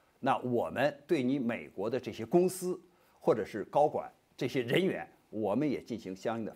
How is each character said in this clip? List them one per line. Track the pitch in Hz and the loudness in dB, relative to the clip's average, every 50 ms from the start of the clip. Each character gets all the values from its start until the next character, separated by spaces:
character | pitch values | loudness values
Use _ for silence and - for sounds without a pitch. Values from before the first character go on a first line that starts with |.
| _ _ _ _ | _ _ _ _
那 | - 135 120 - | 0 0 0 0
我 | - 123 120 113 90 80 | 0 0 0 0 0 0
们 | 90 113 135 151 147 - - | 0 0 0 0 0 -4 -2
对 | - 180 143 | 0 0 2
你 | 123 123 139 | 2 2 0
美 | 147 117 117 113 90 76 69 | 0 0 -2 -2 -4 -6 -10
国 | - 92 98 117 | -8 -4 -4 -2
的 | 127 123 | -2 -2
这 | - 113 | -4 -4
些 | 98 - 113 | -6 -8 -2
公 | - - 175 180 | 4 6 6 6
司 | 180 180 - 175 180 175 - - _ _ _ _ _ _ _ | 6 2 -2 -4 -6 -6 -6 -10 _ _ _ _ _ _ _
或 | - 175 143 | 2 2 2
者 | 107 92 | 2 0
是 | - - 104 - | -2 -4 -6 -6
高 | - - 147 147 | 0 2 2 2
管 | 147 - 98 71 - - _ _ _ _ | 2 2 -2 -6 -6 -12 _ _ _ _
这 | - 147 | -6 -6
些 | 120 - 135 | -2 -2 -2
人 | 117 117 135 165 190 | 0 2 2 2 2
员， | 170 101 82 82 - - _ _ _ | 2 0 -2 -6 -12 -16 _ _ _
我 | - 107 107 95 104 | -6 -2 0 2 2
们 | 127 151 147 | 2 2 0
也 | 113 78 | 0 -2
进 | - - 120 101 | -4 -8 -8 -8
行 | - 92 92 | -8 -10 -10
相 | - - 143 113 | -6 -4 -4 -4
应 | 117 107 | -4 -6
的 | 85 - | -8 -8